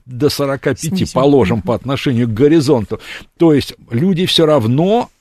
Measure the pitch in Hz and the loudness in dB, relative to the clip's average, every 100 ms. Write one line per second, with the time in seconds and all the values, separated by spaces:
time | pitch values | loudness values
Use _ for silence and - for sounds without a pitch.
0 | - 123 143 - 139 135 143 131 160 185 | -14 -2 -2 0 -4 -2 -4 -4 -4 -4
1 | 165 127 143 139 95 113 107 110 123 135 | -4 0 2 4 2 0 -2 -6 -4 -4
2 | 147 117 120 107 147 165 135 131 101 110 | -2 -2 -2 2 2 4 2 0 0 -10
3 | - - - - 165 143 - - - 117 | -12 -18 -18 0 2 2 0 -12 -6 -2
4 | 180 170 180 - 156 151 110 131 180 233 | 0 0 0 2 2 2 2 0 2 0
5 | 247 _ | -4 _